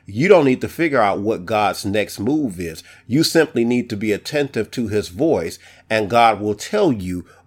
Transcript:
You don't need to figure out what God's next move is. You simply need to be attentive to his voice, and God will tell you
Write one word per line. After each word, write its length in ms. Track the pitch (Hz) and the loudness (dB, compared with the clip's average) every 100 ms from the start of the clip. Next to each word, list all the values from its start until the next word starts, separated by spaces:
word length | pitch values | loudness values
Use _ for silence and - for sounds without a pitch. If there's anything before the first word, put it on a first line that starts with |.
| - | -10
You 220 | 104 185 | -2 6
don't 180 | 185 139 | 6 6
need 160 | 127 | 2
to 60 | 110 | -2
figure 340 | - 165 135 | -4 0 2
out 180 | 101 95 | 2 2
what 260 | 101 92 90 | -2 -4 -2
God's 400 | 107 101 92 101 | 0 0 -2 -2
next 340 | 104 101 - | -2 -2 -4
move 400 | 104 156 135 90 | -2 -2 -2 -6
is. 240 | 85 - - - - | -10 -12 -18 -20 -2
You 160 | 127 | 0
simply 400 | 160 165 147 120 | 2 2 2 2
need 260 | 117 123 120 | 0 0 -2
to 80 | 104 | -4
be 140 | 107 | -2
attentive 580 | 98 - 151 139 120 104 | -4 -2 -4 -2 -4 -6
to 160 | - 113 | -6 -4
his 200 | 104 - | -4 -4
voice, 500 | 90 156 107 85 - - - - | -2 0 0 -2 -8 -18 -20 -4
and 200 | 110 101 | -2 2
God 300 | 117 117 104 | 4 4 4
will 140 | 104 | -2
tell 380 | 104 - 214 190 | -4 -4 0 2
you 340 | 110 90 90 - _ | 0 -4 -8 -10 _